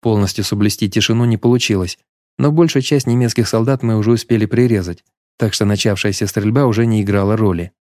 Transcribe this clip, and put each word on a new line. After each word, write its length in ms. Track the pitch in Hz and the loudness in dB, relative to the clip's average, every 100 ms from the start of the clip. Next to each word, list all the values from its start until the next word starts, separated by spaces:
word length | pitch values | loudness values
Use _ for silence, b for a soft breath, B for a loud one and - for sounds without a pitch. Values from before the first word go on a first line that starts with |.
Полностью 440 | 117 107 98 - | 0 0 0 -2
соблюсти 440 | 101 104 104 - 104 | -4 -2 -2 -2 -4
тишину 360 | 110 110 113 120 | -2 0 0 0
не 100 | 110 | 0
получилось, 640 | 117 123 - 101 92 - _ _ _ _ | 2 0 0 -2 -2 -8 _ _ _ _
но 120 | 135 | 0
большую 320 | 151 170 143 | 2 2 2
часть 240 | 131 147 123 | 0 -2 0
немецких 400 | 120 120 - 110 | 0 0 0 0
солдат 360 | 113 113 131 | 0 0 0
мы 140 | 117 110 | 0 0
уже 160 | 104 | 2
успели 340 | 117 - 113 107 | 0 2 0 0
прирезать, 580 | 117 123 110 87 87 _ _ _ _ | 2 2 2 -2 -10 _ _ _ _
так 160 | 110 | -4
что 100 | - | 0
начавшаяся 640 | 104 104 117 98 104 98 104 | 0 0 0 -2 -2 -4 -4
стрельба 400 | - 104 120 135 | -2 0 2 2
уже 200 | 110 117 | 2 0
не 160 | 110 | 0
играла 340 | 101 101 98 110 | 0 0 0 2
роли. 360 | 110 85 87 _ | 0 0 -6 _